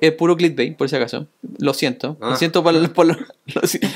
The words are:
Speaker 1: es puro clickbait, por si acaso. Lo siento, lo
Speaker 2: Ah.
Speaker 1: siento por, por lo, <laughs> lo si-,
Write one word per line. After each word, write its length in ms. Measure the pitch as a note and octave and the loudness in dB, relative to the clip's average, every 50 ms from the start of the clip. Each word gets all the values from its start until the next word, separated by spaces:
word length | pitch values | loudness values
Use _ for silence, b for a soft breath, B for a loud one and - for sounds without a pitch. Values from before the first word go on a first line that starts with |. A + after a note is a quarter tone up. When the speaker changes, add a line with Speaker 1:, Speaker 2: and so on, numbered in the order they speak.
| - | 2
Speaker 1:
es 100 | D#3+ D#3 | 2 2
puro 240 | D#3 E3+ E3+ F3 | 2 2 2 2
clickbait, 400 | E3 F3 E3 D3 B2+ A#2+ D3 D#3 | 2 2 0 0 0 -2 -4 -2
por 140 | - C#3+ C3+ | -4 -4 -4
si 60 | D3 | -2
acaso. 300 | C3+ A#2+ A2+ - - D3+ - _ _ - - - - | -2 -4 -4 -6 -8 -10 -12 _ _ -18 -18 -8 -4
Lo 140 | C#3+ C#3 C3+ | -2 -2 0
siento, 460 | - - C3+ B2 - - - D#3 - | 0 -2 -2 -2 -4 -6 -8 -8 -6
lo 60 | A2 A#2 B2+ | -6 -4 -2
Speaker 2:
Ah. 40 | |
Speaker 1:
siento 260 | B2+ E3 E3 E3 F3 D#3+ | 0 0 0 2 2 4
por, 300 | E3+ E3 D#3+ E3+ E3 - | 4 4 4 2 2 2
por 140 | - E3 | 4 4
lo, 100 | E3 D#3 - - - - | 4 4 0 -4 -12 -18
<laughs> 200 | _ _ - - | _ _ -8 -4
lo 120 | - - | -2 -2
si-, 140 | - - - - F#3+ - | -2 -2 -2 -4 -4 -4